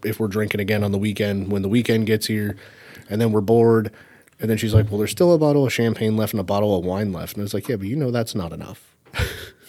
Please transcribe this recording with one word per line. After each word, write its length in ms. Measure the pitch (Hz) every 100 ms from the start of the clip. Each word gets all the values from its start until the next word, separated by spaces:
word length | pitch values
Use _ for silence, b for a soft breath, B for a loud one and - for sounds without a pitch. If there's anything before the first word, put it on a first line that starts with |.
| 104
if 120 | 104
we're 100 | 110
drinking 320 | 104 104 104
again 220 | 98 107
on 80 | 101
the 80 | 98
weekend 540 | 107 101 104 98 98
when 80 | 101
the 80 | 95
weekend 380 | 120 113 113 110
gets 220 | 107 -
here, 280 | 107 104 104 B B B B B
and 100 | 104
then 100 | 113
we're 120 | 107
bored. 480 | 101 117 117 113 107 B B B B _
And 80 | 110
then 80 | 110
she's 160 | 110
like, 180 | 104 107
"Well, 60 | 208
there's 140 | 208
still 240 | - 175
a 40 | 165
bottle 280 | 151 143 131
of 60 |
champagne 440 | - 117 107 110 110
left 160 | 107
and 80 | 107
a 40 |
bottle 340 | 92 101 104 95
of 40 | 90
wine 260 | 95 104
left." 220 | 87 85
And 80 | -
I 20 |
was 80 | 101
like, 160 | 101 -
"Yeah, 80 | 110
but 120 | 98
you 60 | 143
know 140 | 131
that's 240 | 120 117
not 200 | 110 82
enough." 420 | 80 - - _ _ _
<laughs> 60 | B B B B B